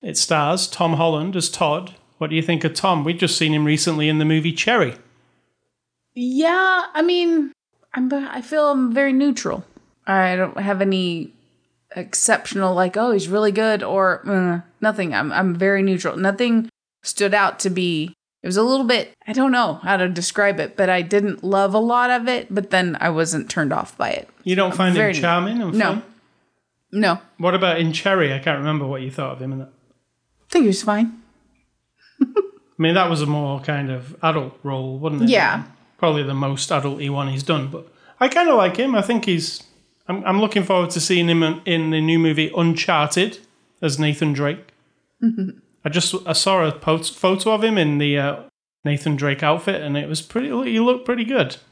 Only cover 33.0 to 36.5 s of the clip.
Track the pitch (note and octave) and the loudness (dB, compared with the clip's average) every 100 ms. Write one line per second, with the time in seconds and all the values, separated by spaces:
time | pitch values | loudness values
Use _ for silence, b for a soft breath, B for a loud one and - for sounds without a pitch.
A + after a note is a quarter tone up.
33 | F3 E3 D3 D3 C#3+ C#3 C3+ D3 C#3 C3 | 2 2 0 -2 -2 -4 -4 -4 -4 -8
34 | B2+ E3+ E3 D#3 C3 - C#3+ C3+ C3 C3 | -10 -4 -2 0 -4 -10 -8 -6 -6 -6
35 | D#3 D3 A#3 A#3 C#3+ - - - _ _ | -4 0 2 4 2 0 -8 -18 _ _
36 | E3+ D3+ C3+ C3+ C#3 | 0 0 -2 -2 -2